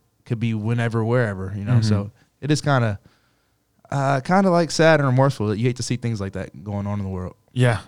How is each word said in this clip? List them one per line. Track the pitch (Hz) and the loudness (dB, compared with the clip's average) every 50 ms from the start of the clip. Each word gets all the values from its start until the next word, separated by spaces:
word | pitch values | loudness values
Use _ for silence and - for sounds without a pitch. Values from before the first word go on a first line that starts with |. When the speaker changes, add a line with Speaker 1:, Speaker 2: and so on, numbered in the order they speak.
| _ _ _ _ _ | _ _ _ _ _
Speaker 1:
could | - 127 107 | -8 -6 -4
be | 113 117 | -2 -2
whenever, | 113 107 104 113 120 120 117 117 107 117 | -2 -2 -2 -2 -2 0 -2 0 0 0
wherever, | 110 113 120 127 120 107 98 92 95 95 98 | 0 0 0 0 0 0 -4 -6 -8 -8 -8
you | 101 98 | -6 -2
know. | 113 127 | 2 2
Speaker 2:
Mm-hmm. | 117 110 107 | 2 4 2
Speaker 1:
So | 104 101 101 104 - _ _ _ _ - | 2 0 -2 -6 -12 _ _ _ _ -6
it | - 139 | -2 -2
is | 151 135 | -2 0
kinda, | - 147 143 131 117 110 98 - _ _ _ _ _ _ _ _ _ _ _ _ _ _ _ _ _ - | 0 0 2 2 2 0 -2 -4 _ _ _ _ _ _ _ _ _ _ _ _ _ _ _ _ _ -6
uh, | - 139 139 135 139 135 | -4 -2 0 0 0 0
kinda, | 127 - 180 196 196 190 | 0 2 2 4 4 4
like, | 170 170 170 143 | 4 2 2 0
sad | - - 165 160 160 151 | 2 4 6 6 6 6
and | 139 135 | 4 2
remorseful | 123 127 135 139 127 - 104 | 4 4 4 2 2 0 -2
that | 104 107 | -2 -2
you | 101 117 | 0 0
hate | 131 120 | -2 -2
to | - | -2
see | 123 - 127 | -4 -4 -4
things | 117 - 117 113 104 | -4 -4 -4 -4 -4
like | 98 95 - | -6 -8 -8
that | 92 95 - - 65 | -8 -10 -10 -12 -14
going | 85 107 101 101 101 | -12 -8 -8 -6 -4
on | 104 104 104 | -4 -4 -4
in | 98 | -4
the | 95 | -6
world. | 95 90 92 90 - _ _ _ - | -6 -6 -8 -10 -12 _ _ _ -2
Speaker 2:
Yeah, | 123 123 123 113 101 - | 2 2 2 2 0 -4